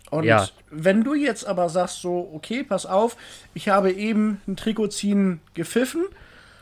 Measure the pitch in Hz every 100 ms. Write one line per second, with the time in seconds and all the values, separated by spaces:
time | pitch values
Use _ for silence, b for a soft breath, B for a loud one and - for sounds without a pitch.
0 | - 151 113 110 98 - - 156 175 202
1 | 247 302 285 - - 180 170 180 175 -
2 | 180 175 175 156 - 247 269 190 - 190
3 | 233 - B B B - 208 196 190 190
4 | 214 214 214 196 - 190 220 220 208 -
5 | 202 202 190 170 - - 165 233 254 330
6 | 381 b b b b b